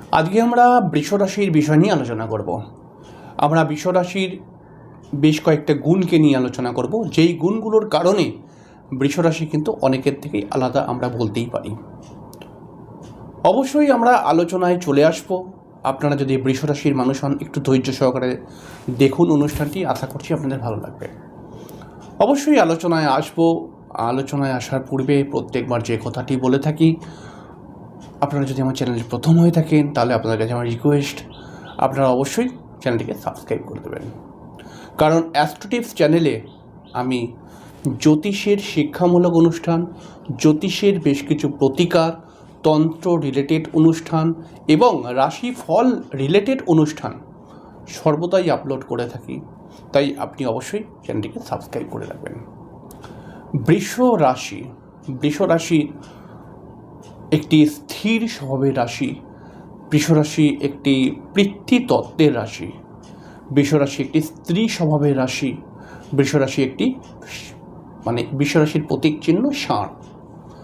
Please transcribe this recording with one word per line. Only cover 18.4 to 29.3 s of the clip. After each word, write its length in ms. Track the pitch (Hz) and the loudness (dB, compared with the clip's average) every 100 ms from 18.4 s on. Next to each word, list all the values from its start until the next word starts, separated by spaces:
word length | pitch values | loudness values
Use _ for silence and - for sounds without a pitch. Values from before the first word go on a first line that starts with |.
| - - - - - 123 | -10 -20 -20 -14 -8 2
দেখুন 340 | 135 135 175 | 2 4 2
অনুষ্ঠানটি, 540 | 147 147 - 147 190 156 | 4 2 -2 -4 -4 -4
আশা 220 | 110 123 | -4 -6
করছি 260 | 143 - | -10 -6
আপনাদের 260 | 156 143 135 | -4 -4 -6
ভালো 180 | 117 107 | -6 -6
লাগবে। 300 | - - - - - - - - - - - - - - | -10 -14 -16 -16 -20 -20 -20 -20 -20 -20 -20 -20 -12 0
অবশ্যই 400 | 208 277 302 285 | 2 2 4 4
আলোচনায় 460 | 165 165 175 165 151 | 4 2 0 0 2
আসব। 640 | 135 156 - 165 165 - - - - | 0 -2 2 2 2 -4 -18 -14 -6
আলোচনায় 540 | 117 131 135 143 139 | -2 -2 -4 -2 -2
আসার 280 | 127 - 135 131 | -4 -4 -6 -4
পূর্বে 340 | 135 131 143 | -4 2 2
প্রত্যেকবার 600 | 139 131 120 123 123 120 | 2 -4 -4 -6 -2 -4
যে 140 | 113 110 | -2 -4
কথাটি 320 | 123 127 123 131 | -4 -6 -4 -2
বলে 240 | 127 135 | 2 0
থাকি, 360 | 156 151 160 165 - - - - - - - - - - - - | 0 2 2 2 -6 -18 -18 -18 -20 -20 -20 -20 -20 -20 -16 -6
আপনারা 240 | - 143 135 | -4 -2 -2
যদি 160 | 131 | -2
আমার 120 | 131 | -2
চ্যানেলে 300 | 131 123 117 113 | -2 -2 -4 -4
প্রথম 300 | 120 156 | -2 4